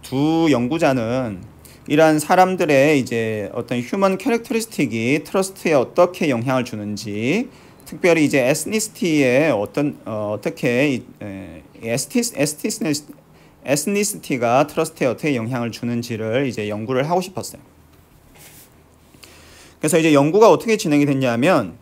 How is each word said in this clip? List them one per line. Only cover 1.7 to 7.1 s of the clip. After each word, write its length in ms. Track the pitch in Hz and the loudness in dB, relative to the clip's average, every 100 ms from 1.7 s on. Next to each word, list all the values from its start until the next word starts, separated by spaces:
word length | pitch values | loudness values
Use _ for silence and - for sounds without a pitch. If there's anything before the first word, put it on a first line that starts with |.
| - - | -20 -2
이러한 320 | 151 160 151 | 4 6 4
사람들의 800 | 151 180 185 185 175 139 143 147 | 2 4 4 4 2 4 4 2
이제 500 | 113 117 113 110 98 | 0 -4 -4 -4 -6
어떤 260 | - 117 120 | -8 -6 -6
휴먼 380 | 120 196 196 190 | -4 0 0 0
캐릭터리스틱이 1040 | - 233 233 226 220 - 139 113 117 151 | -2 -2 -2 -4 -4 -4 -2 0 0 -2
트러스트에 500 | - 202 190 - 196 | -2 -2 -2 -4 0
어떻게 560 | 147 113 - 175 - 170 | 2 2 2 2 2 -2
영향을 360 | 120 123 131 120 | 0 0 -2 -2
주는지, 840 | 107 104 104 - | -8 -8 -8 -8